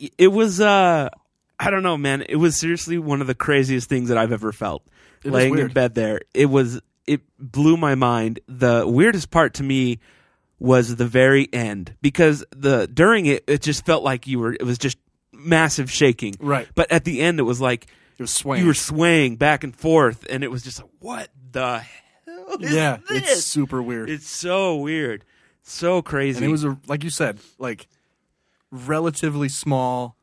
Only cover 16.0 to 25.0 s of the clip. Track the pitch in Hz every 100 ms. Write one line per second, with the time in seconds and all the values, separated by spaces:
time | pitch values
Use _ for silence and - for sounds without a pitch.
16 | 143 117 110 98 143 139 - - - 165
17 | 170 131 160 165 120 123 131 123 - _
18 | _ - 120 - 143 139 180 143 - 151
19 | 170 165 135 113 147 143 143 117 160 160
20 | 127 113 - 131 139 127 123 117 - _
21 | 202 240 208 135 127 131 127 117 117 -
22 | _ _ - 349 370 349 165 156 151 113
23 | - - 359 175 - 151 135 131 120 117
24 | 113 151 - - 175 190 190 156 143 160